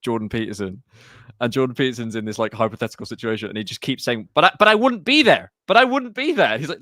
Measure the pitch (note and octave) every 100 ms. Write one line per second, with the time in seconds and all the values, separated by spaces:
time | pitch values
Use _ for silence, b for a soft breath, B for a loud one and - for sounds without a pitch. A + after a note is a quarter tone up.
0 | - A#2 G#2+ A#2 A2 G2+ G2+ F#2 _ b
1 | b b b - A#2+ A#2+ C3 A#2+ C3+ A#2+
2 | A#2 A2+ G#2+ G#2+ A2 G#2 A2+ G#2 A2+ -
3 | - A2 A2+ A2 G#2+ G#2 G#2 - - C3
4 | - A#2+ G#2+ - E3+ - G#3+ G#3+ B3 A#3+
5 | D3+ C#4+ B3+ C3+ - _ _ G3+ B3+ C4
6 | B3 A3 C#4+ D4 D3 A2 C#3+ F3